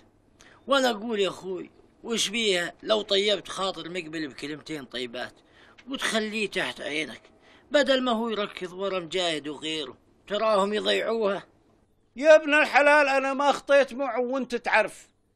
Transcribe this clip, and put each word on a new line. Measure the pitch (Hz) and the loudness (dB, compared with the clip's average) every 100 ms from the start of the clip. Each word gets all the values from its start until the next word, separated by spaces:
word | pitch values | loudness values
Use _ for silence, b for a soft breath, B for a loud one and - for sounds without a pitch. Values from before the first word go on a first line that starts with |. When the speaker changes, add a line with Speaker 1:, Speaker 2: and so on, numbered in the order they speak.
| _ _ _ _ b b - | _ _ _ _ b b -2
Speaker 1:
وأنا | 269 254 | 2 2
أقول | 214 226 214 | 0 -4 -2
يا | 185 | -2
أخوي، | 147 180 180 160 _ _ _ | -4 -10 -10 -12 _ _ _
وش | 226 226 - | -6 -4 -2
بيها | 226 220 180 170 - | -2 0 0 -2 -6
لو | 151 214 | -2 -2
طيبت | 202 196 208 196 - | 0 0 2 -2 -4
خاطر | - 190 165 165 | -6 -6 -6 -10
مقبل | 180 156 160 151 | -10 -10 -8 -10
بكلمتين | 120 143 151 - 151 127 | -10 -12 -12 -10 -12 -10
طيبات | 120 123 120 110 - b b b b - | -10 -8 -8 -12 -14 b b b b -12
وتخليه | 269 - 226 214 214 196 | -6 -2 -2 -2 -4 -4
تحت | 190 135 123 | -4 -6 -6
عينك، | 123 147 143 113 - _ b b b | -8 -6 -8 -10 -20 _ b b b
بدل | 294 262 262 | 2 4 2
ما | 254 | 0
هو | 220 233 | -2 -2
يركض | 208 202 - 180 | -4 -6 -8 -12
ورا | 180 196 185 | -6 -4 -4
مجاهد | 165 180 175 156 139 | -4 -2 -2 -2 -6
وغيره، | 135 151 156 131 110 _ _ - | -8 -6 -6 -8 -12 _ _ -8
تراهم | 202 220 208 202 | -2 2 2 2
يضيعوها. | 208 196 202 - 226 202 196 - _ _ _ _ _ _ - | 0 0 0 0 0 0 -2 -6 _ _ _ _ _ _ 0
Speaker 2:
يا | 294 311 | 8 8
ابن | 311 | 8
الحلال، | 294 285 247 285 294 277 | 4 4 4 6 6 6
أنا | 269 269 | 2 0
ما | 269 285 | 2 2
خطيت | 262 - 285 262 | 2 4 4 4
معه | 233 277 226 | 0 -4 -2
وأنت | 247 269 247 240 | -2 -2 -4 -4
تعرف. | 208 196 196 - - _ _ | 2 2 2 -4 -20 _ _